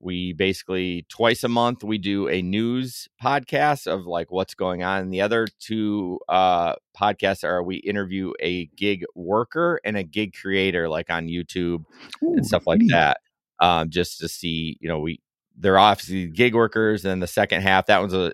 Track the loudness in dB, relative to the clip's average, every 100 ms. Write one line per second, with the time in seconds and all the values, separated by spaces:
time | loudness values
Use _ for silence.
0 | -8 -6 -4 0 0 0 -4 -4 -4 -6
1 | -8 0 2 2 0 2 0 0 -4 -4
2 | -2 -2 -2 -2 -2 -2 -2 -4 -6 -12
3 | -18 -6 -2 -2 -2 0 0 0 -4 -6
4 | -4 -6 -4 -4 -4 -4 -4 -4 -4 -4
5 | -4 -2 0 0 -2 -8 -8 -4 -2 -2
6 | -4 -6 -2 2 4 2 0 -4 _ -2
7 | -2 0 -2 -2 -2 -2 -2 -6 -4 -4
8 | -4 -4 -6 -4 -4 -4 -6 -4 -2 -2
9 | -6 -8 -2 0 0 0 0 0 -2 -4
10 | -4 -4 -4 -6 -2 2 2 2 0 -2
11 | -2 -4 -4 -6 -4 -2 -2 -2 -6 -20
12 | -20 -4 0 0 2 0 2 4 6 6
13 | 4 2 _ _ _ 0 2 4 0 -2
14 | -2 -4 -10 -6 -4 -4 -4 -6 -4 -4
15 | -4 -8 _ _ _ -2 4 8 8 6
16 | 0 -6 -2 2 4 4 2 2 2 2
17 | 0 -2 -2 0 0 2 4 4 6 4
18 | 4 0 -2